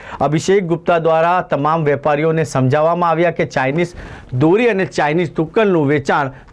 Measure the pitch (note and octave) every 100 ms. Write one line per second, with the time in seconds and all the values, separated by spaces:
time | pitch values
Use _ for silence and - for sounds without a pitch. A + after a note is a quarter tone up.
0 | - - C#3+ D#3 D#3+ G3 F3 E3+ - E3+
1 | D#3+ D#3+ E3 F3+ F3 C#3+ D3 E3 D3 C#3
2 | D3+ D3 D#3+ D#3+ C#3+ C3+ B2+ D3+ D#3+ E3+
3 | E3+ D#3+ E3+ E3 C3+ C#3+ C3 D3+ F3 -
4 | - - - B2 D#3 G3+ A#3+ F#3+ D#3+ -
5 | D3+ D#3+ F3 - D#3+ A3+ G#3 E3+ C#3 D3+
6 | C#3+ F3 C3+ - -